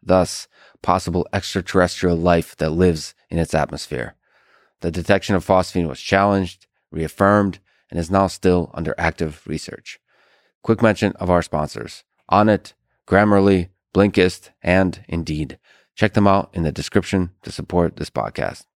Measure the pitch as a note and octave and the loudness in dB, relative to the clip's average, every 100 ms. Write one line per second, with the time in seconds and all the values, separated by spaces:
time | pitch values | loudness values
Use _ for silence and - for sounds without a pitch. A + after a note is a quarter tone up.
0 | - F#2 F2 - - _ _ _ - F#2 | 2 2 2 -4 -16 _ _ _ -2 -2
1 | - F2 - G2+ - G2 F2 F#2+ F2+ - | 0 -4 -2 -6 -4 -6 -2 2 2 2
2 | F2+ E2+ F2 E2+ D#2+ - D#2+ E2 F2+ D#2+ | 0 2 2 2 0 -4 -2 2 2 2
3 | - _ _ E2+ D#2+ D#2+ C#2+ D2 - - | -6 _ _ -4 -2 -2 -2 -6 -10 -10
4 | A#1 _ _ _ _ _ _ _ F2 E2+ | -10 _ _ _ _ _ _ _ -6 -6
5 | D#2+ G2 - G2 - F#2 F#2 F#2 E2+ C2 | 0 0 0 -2 2 0 2 -4 -4 -6
6 | - G2 G2+ G2 F2+ - _ _ _ D#2+ | -2 2 2 0 -2 -8 _ _ _ -8
7 | D#2 - G2 G#2 G2+ F#2 _ _ _ E2+ | -8 0 2 4 2 -6 _ _ _ -8
8 | E2 G2 F#2+ - F#2 F2+ E2 - D#2 - | 0 0 0 0 2 2 0 -6 -8 -4
9 | E2 - D#2+ D2+ - D#2 - - - - | -4 -4 -8 -8 -10 -10 -10 -18 -20 -20
10 | _ _ _ _ _ _ - A2 A2+ G2 | _ _ _ _ _ _ -2 2 2 2
11 | G2+ - F#2 F2 E2 D#2 D2+ - A#1 - | -2 -2 0 0 0 -4 -6 -8 -14 -16
12 | _ _ - G2 G#2+ G2+ - _ _ _ | _ _ -2 2 4 2 -2 _ _ _
13 | _ F#2+ G#2 G2+ G2 F#2+ F2 _ _ G2 | _ 2 4 4 4 2 0 _ _ 2
14 | G2+ F#2+ F2+ - - _ - F#2 F#2 E2+ | 2 4 2 0 -20 _ 0 2 2 -2
15 | - E2+ D#2+ D#2 C#2+ - _ _ _ - | -8 -8 -4 -6 -6 -10 _ _ _ -4
16 | G#2+ - G2+ G2 - F#2 D#2+ - - G#2 | -2 2 4 2 0 -4 -4 -4 -2 -2
17 | F2 F#2+ F2+ _ - - - F2+ E2+ - | 0 -2 -2 _ -16 -14 -4 0 0 -2
18 | D#2+ - G1+ - G1+ - _ | -8 -6 -6 -6 -8 -8 _